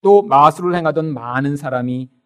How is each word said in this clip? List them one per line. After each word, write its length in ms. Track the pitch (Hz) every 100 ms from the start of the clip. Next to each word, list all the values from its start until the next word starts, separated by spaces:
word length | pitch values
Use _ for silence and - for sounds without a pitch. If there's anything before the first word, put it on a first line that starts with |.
또 220 | 196 202
마술을 520 | 196 135 151 160 180
행하던 400 | 175 160 151 160
많은 420 | 135 117 123 139 143
사람이 540 | 143 127 123 127 127 _